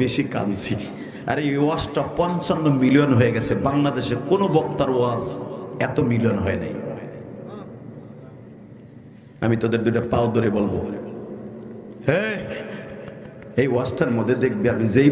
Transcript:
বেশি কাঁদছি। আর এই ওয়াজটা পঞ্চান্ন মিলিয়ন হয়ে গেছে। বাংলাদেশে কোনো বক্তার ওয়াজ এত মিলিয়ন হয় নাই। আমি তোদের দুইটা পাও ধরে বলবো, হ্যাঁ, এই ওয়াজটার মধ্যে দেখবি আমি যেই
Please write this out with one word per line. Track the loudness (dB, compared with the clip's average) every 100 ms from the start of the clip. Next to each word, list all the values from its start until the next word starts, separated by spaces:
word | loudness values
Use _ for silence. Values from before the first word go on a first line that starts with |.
বেশি | 2 0 -2
কাঁদছি। | -2 -2 -2 -2 -4 -6 -10 -12 -8 -4
আর | 0
এই | 0 2
ওয়াজটা | 2 0 -2 -2 -2 0
পঞ্চান্ন | 0 0 0 2 4 4
মিলিয়ন | 6 6 6 6
হয়ে | 4 2
গেছে। | 0 0 2
বাংলাদেশে | 2 2 0 -2 -2 2
কোনো | 2 4 4
বক্তার | 2 0 2 2
ওয়াজ | 2 0 -4 -6 -8 -10 -10 -4 -2
এত | 0 2
মিলিয়ন | 2 2 2
হয় | 0 -2
নাই। | -4 -6 -8 -10 -12 -14 -14 -14 -14 -14 -16 -16 -16 -16 -16 -18 -18 -18 -20 -20 -20 -20 -20 -20 -20 -20 -18 -2
আমি | 0 2
তোদের | 2 2
দুইটা | 2 0 0
পাও | 2 2 2
ধরে | 2 2
বলবো, | 0 -2 -4 -8 -10 -12 -12 -12 -14 -14 -14 -16 -16 -4 2
হ্যাঁ, | 2 2 -4 -6 -8 -8 -10 -12 -12 -14 -14 -16 -16 -6 0
এই | 2
ওয়াজটার | 2 0 0 0 0
মধ্যে | 2 2
দেখবি | 0 2 0
আমি | 2 4
যেই | 6 6